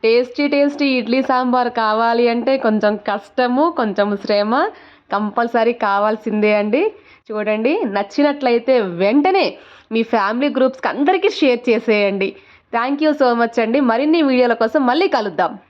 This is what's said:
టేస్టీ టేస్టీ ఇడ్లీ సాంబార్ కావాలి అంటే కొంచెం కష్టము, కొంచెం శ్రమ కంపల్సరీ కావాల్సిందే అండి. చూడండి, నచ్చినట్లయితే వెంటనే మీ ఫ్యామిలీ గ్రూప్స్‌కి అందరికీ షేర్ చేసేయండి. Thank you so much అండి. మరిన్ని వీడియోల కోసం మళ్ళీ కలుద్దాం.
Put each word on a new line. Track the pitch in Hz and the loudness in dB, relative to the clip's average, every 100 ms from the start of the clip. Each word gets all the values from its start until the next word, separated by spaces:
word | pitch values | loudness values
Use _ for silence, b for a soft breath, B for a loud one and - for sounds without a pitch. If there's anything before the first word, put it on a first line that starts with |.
టేస్టీ | 226 233 247 - 285 | 2 2 0 -2 0
టేస్టీ | 285 285 285 285 254 | 2 0 0 0 0
ఇడ్లీ | 220 254 262 | 0 -2 0
సాంబార్ | 254 254 254 240 240 | 0 2 0 0 -2
కావాలి | 220 214 226 233 240 233 | -2 0 0 2 2 0
అంటే | 240 269 254 | 0 0 0
కొంచెం | 214 208 208 - | 0 0 -2 -4
కష్టము, | 208 - - 247 247 330 339 | -6 -6 -2 0 2 0 0
కొంచెం | 220 196 202 202 | -4 0 -2 -2
శ్రమ | 202 208 208 254 403 B B B _ | -2 -2 0 0 -2 B B B _
కంపల్సరీ | 202 214 214 233 233 226 240 208 | -4 -4 -2 -2 0 0 0 -2
కావాల్సిందే | 196 214 214 220 214 208 208 | 0 0 -2 -4 -2 0 0
అండి. | 208 247 415 - B B _ | 0 0 -2 -4 B B _
చూడండి, | 214 208 214 233 359 277 196 | -6 -2 -2 0 -2 -2 -4
నచ్చినట్లయితే | 202 - 294 285 269 233 233 254 196 170 | -4 0 0 0 0 0 2 0 0 -2
వెంటనే | 190 262 302 381 262 - B B B | 2 2 2 2 0 -4 B B B
మీ | 226 226 | -2 0
ఫ్యామిలీ | 226 196 233 285 247 | 0 0 0 -2 2
గ్రూప్స్‌కి | 262 262 226 | 0 0 -6
అందరికీ | 196 294 370 392 - | -2 0 2 0 0
షేర్ | 294 240 247 | 0 0 0
చేసేయండి. | 220 226 214 202 196 196 - B B _ 233 | 0 2 2 2 0 -4 -6 B B _ -4
Thank | 247 277 302 | -2 0 0
you | 294 | 2
so | 254 233 | 2 2
much | 233 233 | 0 0
అండి. | 220 254 262 | 0 2 2
మరిన్ని | 226 294 330 285 | 2 2 2 2
వీడియోల | 254 247 233 | 2 2 2
కోసం | 226 311 254 | 0 0 0
మళ్ళీ | 277 381 269 | 0 0 0
కలుద్దాం. | 208 156 170 208 _ | -2 -2 -4 -4 _